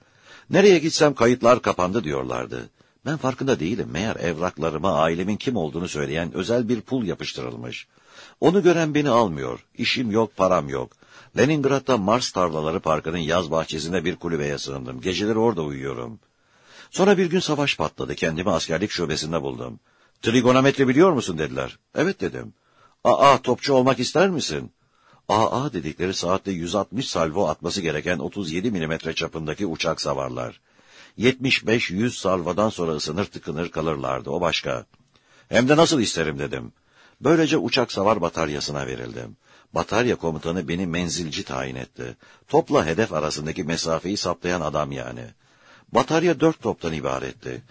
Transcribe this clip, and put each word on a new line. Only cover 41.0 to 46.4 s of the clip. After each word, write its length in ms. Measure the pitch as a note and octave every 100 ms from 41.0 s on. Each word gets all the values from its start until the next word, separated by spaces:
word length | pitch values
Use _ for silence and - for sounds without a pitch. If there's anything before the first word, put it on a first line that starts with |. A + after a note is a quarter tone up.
| F2 D2+ D#2+ D2
tayin 320 | - C2 C2 B1+
etti. 420 | B1 - B1 - _ _ -
Topla 380 | D3 - C#3 D#2+
hedef 280 | E2 A2
arasındaki 500 | D#2+ D2+ D2+ D2+ D#2
mesafeyi 540 | D2+ E2 D#2+ D#2+ F2+ G2+
saptayan 440 | F2+ E2+ F2 F2+
adam 300 | D2+ D2 D2
yani. 340 | C2+ B1 A#1+ A#1 - _ _ _ - _
Batarya 480 | A2 C3 D#3+ E3+
dört 220 | D3